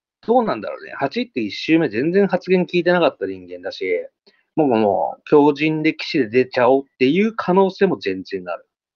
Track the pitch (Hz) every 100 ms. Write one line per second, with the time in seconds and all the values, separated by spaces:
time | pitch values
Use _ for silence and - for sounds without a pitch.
0 | _ _ - 247 214 117 87 67 64 -
1 | 139 233 247 - 104 - - 165 151 107
2 | 156 190 196 180 - 185 170 175 170 175
3 | 151 - 95 92 87 90 92 - 92 87
4 | 85 _ _ _ _ - 143 110 107 92
5 | 71 - - 151 143 139 156 156 156 156
6 | - 147 110 123 127 127 120 135 139 -
7 | 127 175 220 220 - 185 190 - 190 -
8 | 98 95 90 95 90 85 _ _ _